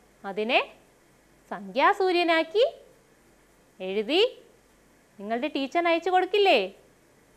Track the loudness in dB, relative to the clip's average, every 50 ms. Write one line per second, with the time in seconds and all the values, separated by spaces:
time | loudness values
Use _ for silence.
0 | _ _ _ _ -12 -10 -6 -6 -2 0 0 0 0 -2 -8 -20 _ _ _ _
1 | _ _ _ _ _ _ _ _ _ -14 -14 -14 -12 -8 -2 2 2 2 4 2
2 | 2 2 2 2 2 2 2 0 0 0 0 0 0 0 0 -6 -18 -20 -20 _
3 | _ _ _ _ _ _ _ _ _ _ _ _ _ _ _ -12 -10 -6 -4 -4
4 | -2 0 0 2 2 0 -2 -6 -20 -20 _ _ _ _ _ _ _ _ _ _
5 | _ _ _ -14 -8 -6 -4 -4 -4 -4 -4 -4 -4 -4 -2 -2 0 0 0 0
6 | 0 0 0 0 2 2 2 2 4 4 4 4 2 -2 -8 -14 -20 _ _ _
7 | _ _ _ _ _ _ _